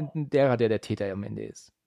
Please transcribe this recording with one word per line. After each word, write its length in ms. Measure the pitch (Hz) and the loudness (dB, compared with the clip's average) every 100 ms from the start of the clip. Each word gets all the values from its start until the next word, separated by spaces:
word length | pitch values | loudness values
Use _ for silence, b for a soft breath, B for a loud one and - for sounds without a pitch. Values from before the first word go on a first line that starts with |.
| 151 156 | -4 -4
ein 140 | 143 | 0
Lehrer, 240 | 139 135 117 | 4 4 4
der 120 | 113 | 2
der 120 | 104 | 2
Täter 300 | - 107 101 | -2 -4 -4
am 120 | 95 | -4
Ende 200 | 107 107 | -6 -8
ist. 280 | 110 - - _ | -10 -14 -20 _